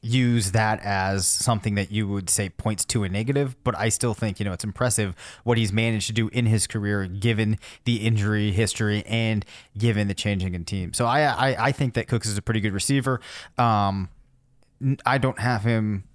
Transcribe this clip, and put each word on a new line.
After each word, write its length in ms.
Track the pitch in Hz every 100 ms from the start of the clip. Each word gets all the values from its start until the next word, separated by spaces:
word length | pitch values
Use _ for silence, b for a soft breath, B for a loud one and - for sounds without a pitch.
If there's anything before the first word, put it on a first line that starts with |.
| -
use 460 | 123 123 117 98
that 300 | 104 110 107
as 420 | 101 98 95 98 92
something 500 | - - 110 110 101
that 140 | 98
you 160 | 107 104
would 240 | 101 92
say 200 | - 98
points 340 | - - 107
to 220 | - 120 98
a 20 |
negative, 480 | 98 110 139 139 127
but 100 | - 98
I 100 | 110
still 260 | - 123
think, 240 | 113 110 92
you 60 |
know, 80 | 101
it's 140 | 90 107
impressive 500 | 98 127 110 104 87 B B -
what 120 | 117
he's 140 | 110
managed 360 | 104 113 110 -
to 60 |
do 140 | 113 110
in 180 | - 117
his 220 | 110 -
career, 380 | 113 101 104 95
given 520 | 95 113 107 107 107 B B -
the 200 | 117 110
injury 460 | 110 101 107 104
history 540 | 95 107 - 107 104 -
and 380 | 113 113 110 - B B 104
given 320 | 117 104 101
the 40 |
changing 420 | 98 107 101 92 90
in 100 | 82
team. 260 | 98 90
So 140 | - 120
I, 160 | 135
I, 460 | 151 120 135 127 117
I 40 |
think 220 | 135 135
that 160 | 117 110
Cooks 180 | 120 110
is 100 | 104
a 40 |
pretty 180 | - 110
good 140 | 104
receiver. 480 | 98 - 139 131 127 B B B -
Um, 520 | 120 107 101 98 92 - - _ _ _ _ _
n-, 160 | 135 139 -
I 140 | 131
don't 200 | 131 -
have 240 | 117 120
him 400 | 107 113 107 101 -